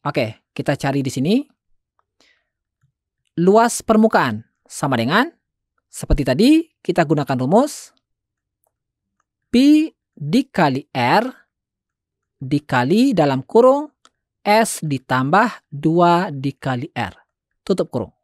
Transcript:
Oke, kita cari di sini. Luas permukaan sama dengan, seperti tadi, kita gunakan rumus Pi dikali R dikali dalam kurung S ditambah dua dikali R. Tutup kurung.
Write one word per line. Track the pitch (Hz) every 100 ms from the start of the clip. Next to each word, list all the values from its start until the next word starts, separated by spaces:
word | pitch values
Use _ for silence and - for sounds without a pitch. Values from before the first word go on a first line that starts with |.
| 147
Oke, | 147 110 - _
kita | - 110 139
cari | 139 139
di | 131
sini. | 127 143 240 - _ _ _ _ _ _ _ _ _ _ _ _ _ _ _ _ _ _ -
Luas | 175 214 233 -
permukaan | - 214 220 208 139 107 - _
sama | _ - 147
dengan, | 123 117 190 320 _ _ _ _ _ _
seperti | - - -
tadi, | 139 127 240 320 330 _
kita | - -
gunakan | 151 151 143 131
rumus | 127 202 294 - - _ _ _ _ _ _ _ _ _ _ _ _ _ _ _ _
Pi | 240 277 302 311 _ _
dikali | - 147 220 262 - 151 135 -
R | 123 120 180 254 - _ _ _ _ _ _ _ _ _ _
dikali | 131 147 - 127 127 208 269 185
dalam | 143 131
kurung | - 226 254 277 302 _ _ _ _ _
S | - 214 226 -
ditambah | 156 135 - 127 131 185 233 - _
dua | 143 160 165 175 175 190
dikali | 143 139 - 139 123 147
R. | - 101 - _ _ _ _
Tutup | - 185 254
kurung. | 170 98 _